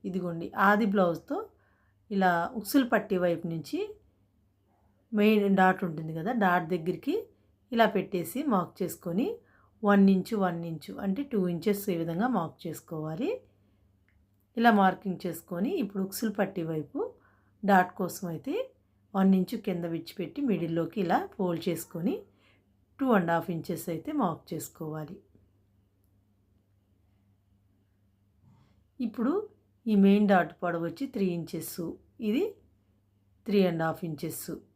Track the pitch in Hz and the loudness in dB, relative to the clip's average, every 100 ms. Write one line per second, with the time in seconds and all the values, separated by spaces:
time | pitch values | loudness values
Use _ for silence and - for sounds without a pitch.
0 | 202 185 175 165 170 - 196 208 220 196 | -6 -6 -6 -6 -8 2 6 6 4 4
1 | 180 160 - 320 440 _ _ _ _ _ | 4 2 -4 -6 -8 _ _ _ _ _
2 | _ 196 185 170 175 226 208 277 247 226 | _ 2 2 2 0 -6 0 2 2 0
3 | - 180 175 170 170 165 - 302 415 427 | 0 0 0 0 -4 -6 -6 -8 -8 -10
4 | _ _ _ _ _ _ _ _ _ _ | _ _ _ _ _ _ _ _ _ _
5 | _ 214 208 214 202 190 185 190 180 160 | _ 2 4 4 4 6 6 4 -2 -6
6 | 156 160 165 247 196 180 165 180 165 160 | -8 -6 -4 2 2 2 0 -4 -2 -4
7 | - 392 - _ _ _ _ 233 220 196 | -2 -4 -6 _ _ _ _ 2 4 2
8 | 165 185 165 247 302 202 170 - 175 - | -2 -4 -4 -4 0 0 0 -6 -8 -6
9 | 175 175 330 466 _ _ _ _ 202 202 | -6 -2 -2 -6 _ _ _ _ 4 6
10 | 196 190 180 214 185 170 170 160 - 190 | 8 6 2 -2 -2 -2 -8 -10 -12 -8
11 | 196 196 285 220 180 170 190 202 208 175 | -4 -4 -2 -2 -2 -2 -2 -2 -2 -4
12 | 165 170 240 226 160 - 170 147 - 160 | -2 -2 0 0 -4 -8 -12 -12 -10 -8
13 | 156 160 294 494 _ _ _ _ _ _ | -8 -6 -6 -6 _ _ _ _ _ _
14 | _ _ _ _ _ - 233 208 190 185 | _ _ _ _ _ 2 4 6 4 2
15 | 196 180 180 165 - 175 220 370 226 - | -6 -6 -6 -8 -10 -4 -2 -2 -4 -4
16 | 190 - 226 208 190 - 160 160 147 277 | -6 -4 -4 -2 -4 -2 -6 -6 -6 -8
17 | 480 - _ _ _ _ 196 196 180 - | -8 -10 _ _ _ _ 4 4 4 -2
18 | 180 - 180 160 - 381 523 _ _ _ | -8 -6 -8 -8 -6 -6 -6 _ _ _
19 | _ 196 190 190 185 226 208 175 170 165 | _ 2 4 4 2 -4 -4 -4 -4 -6
20 | 165 - 170 - 285 233 165 165 165 - | -8 -10 -10 -4 -2 0 0 -2 -2 -2
21 | 180 226 392 - 185 170 190 165 - 170 | 0 0 -2 -4 -2 -2 -4 -6 -8 -4
22 | 180 427 - _ _ _ _ _ _ _ | -2 -4 -8 _ _ _ _ _ _ _
23 | 269 214 170 170 160 165 156 165 - 165 | 2 2 4 0 0 -6 -4 -8 -6 -8
24 | 277 302 202 156 - 160 - - 160 156 | -6 -2 -2 -2 -8 -10 -10 -12 -10 -8
25 | 151 190 _ _ _ _ _ _ _ _ | -10 -14 _ _ _ _ _ _ _ _
26 | _ _ _ _ _ _ _ _ _ _ | _ _ _ _ _ _ _ _ _ _
27 | _ _ _ _ _ _ _ _ _ _ | _ _ _ _ _ _ _ _ _ _
28 | _ _ _ _ _ _ _ _ _ _ | _ _ _ _ _ _ _ _ _ _
29 | 240 - 240 370 427 _ _ _ 233 208 | -6 -2 0 0 -4 _ _ _ 2 6
30 | 196 202 208 190 156 - 175 165 170 165 | 8 6 6 4 2 -4 -4 -2 -4 -6
31 | 269 226 196 170 156 165 160 - 165 - | -8 -4 -4 -4 -6 -10 -10 -10 -10 -10
32 | _ _ 220 233 427 - _ _ _ _ | _ _ -4 -2 -2 -6 _ _ _ _
33 | _ _ _ _ - 202 185 165 160 160 | _ _ _ _ 0 2 2 2 -2 -2
34 | 170 147 165 156 - 170 - | -8 -8 -8 -10 -10 -12 -14